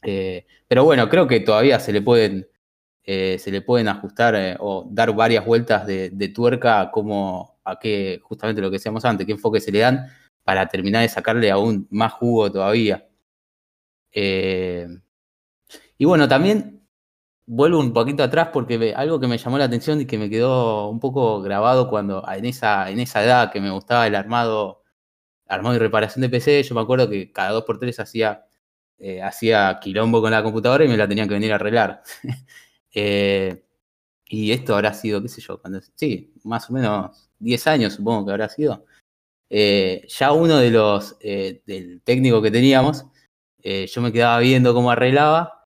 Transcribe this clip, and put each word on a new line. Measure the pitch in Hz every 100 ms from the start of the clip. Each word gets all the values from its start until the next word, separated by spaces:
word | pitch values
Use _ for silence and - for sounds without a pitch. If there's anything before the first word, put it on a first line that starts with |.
Eh, | - 98 95 92 - _ _
pero | 123
bueno, | 147 135 110
creo | 170 151
que | 120
todavía | 98 107 127 120
se | -
le | 104
pueden, | 104 120 107 95 92 _ _ _ _ _
eh, | - 95 95 92
se | -
le | 98
pueden | 95 123 110
ajustar, | 101 98 - 117 110
eh, | 95 90
o | 104 95 -
dar | 104 113 104
varias | 113 113 104
vueltas | 117 117 107 104
de, | 95 92
de | 95 101
tuerca | - 120 120 123 110
a | 92
cómo, | - 104 101 98 92 - _
a | - 92
qué, | 113 104 95 90
justamente | _ - 110 107
lo | 98
que | 95
decíamos | 110 110 123
antes, | 104 95
qué |
enfoque | 104 113 107
se | -
le | 101
dan | 120 131 131 _ _ _
para | - 95 95
terminar | 95 95 110
de | 117
sacarle | - - 113 110
aún | 98 110 104 98
más | 101 113
jugo | - 120 117 104
todavía. | 98 95 110 110 92 _ _ _ _ _ _ _ _ _ _ _
Eh, | - 98 95 95 92 92 90 87 87 _ _ _ _ _ _ _ - _ _
y | 143
bueno, | 175 139
también | 135 185 214 - - _ _ _ _ _ _ -
vuelvo | 117 147 170
un | 135
poquito | 110 117 143
atrás | 131 135 165
porque | 156 123 117
me, | 113
algo | 104 147 160
que | 127
me | 117
llamó | - 135
la | 135
atención | 120 - 151
y | 135
que | 113
me | 107
quedó | 107 123 127 117 107 104
un | 113
poco | 135 135 120 107
grabado | 98 101 113 127 127
cuando, | 107 101 95 95
en | 95 117
esa, | 127 113 101 95
en | 101
esa | 123 110
edad | 107 123 110
que | 104
me | 98
gustaba | 95 - 120 113
el | 104
armado, | 98 120 117 110 101 95 _ _ _ _ _ _ _
armado | 95 107 120
y |
reparación | 110 107 107 -
de | 127
P | 123
C, | 123 143
yo | 135 117
me |
acuerdo | 110 127 120
que | 104 92
cada | - 95
dos | 110 113
por | 104
tres | 123 117
hacía, | 110 113 110 104 _ _ _ _ _ _
eh, | 98 92
hacía | 95 - 113 110 98 92
quilombo | - 95 113 117
con | 110
la | 110
computadora | 110 110 113 135 156
y |
me | 113
la | 104
tenían | 104 107
que | 104
venir | 110
a | 104
arreglar. | 101 117 101 - - -
<laughs> | - 127 - - _ _ _ -
Eh, | 104 101 101 98 95 90 _ _ _ _ _ _ _
y | 107 107
esto | 123 131
habrá | 104 104
sido, | 104 110 104
qué | 110
sé | -
yo, | - -
cuando, | - 95 - _
sí, | 151 104 - _ -
más | 117 -
o |
menos | 127 120 104 87 _ _ _
diez | 113 120 -
años | 156 107 -
supongo | 101 117 101
que |
habrá | 98 107
sido. | - 151 104 _ _ _ _ _ _ _
Eh, | 104 104 101 95 92 -
ya | - 135
uno | 151 165 156
de | 120
los, | 113 107 101 101 -
eh, | 107 98 95 90 -
del | 95 90 90
técnico | - 123 135 113
que | 107
teníamos, | 110 131 135 135 147 - _ _ _ _ _
eh, | 98 98 95
yo | -
me | 120
quedaba | 113 117 117
viendo | 123 131 127
cómo | 120 123
arreglaba | 120 127 135 151 160 170 - _